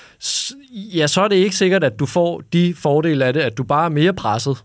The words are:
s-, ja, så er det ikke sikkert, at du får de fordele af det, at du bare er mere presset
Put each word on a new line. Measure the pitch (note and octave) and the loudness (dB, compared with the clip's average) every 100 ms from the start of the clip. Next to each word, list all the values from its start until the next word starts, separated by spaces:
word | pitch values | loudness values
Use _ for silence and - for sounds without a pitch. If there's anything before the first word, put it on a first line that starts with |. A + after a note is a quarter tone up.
| - - | -20 -12
s-, | - - - C#4 C4+ A#3 G#3 | -8 -6 -8 -12 -18 -16 -8
ja, | E3+ D3 | -2 0
så | F#3 | 2
er | G#3 | 2
det | G3 | 2
ikke | G3+ F#3 | 2 2
sikkert, | F#3 F#3+ | 2 2
at | C#3+ - | 0 -2
du | C#3+ | -2
får | F3+ E3+ E3+ - | 0 0 -2 -2
de | E3+ F3 | 0 0
fordele | E3+ D3+ D3 E3 C#3+ | 0 0 2 2 2
af | C3 | 2
det, | C#3+ | 0
at | C3 A2 | -2 -4
du | |
bare | B2 C#3+ | -2 0
er | E3+ | 0
mere | D3 E3+ | 2 0
presset | F#3+ A2 G#2+ C#3 C3 | 0 -2 -2 -2 -6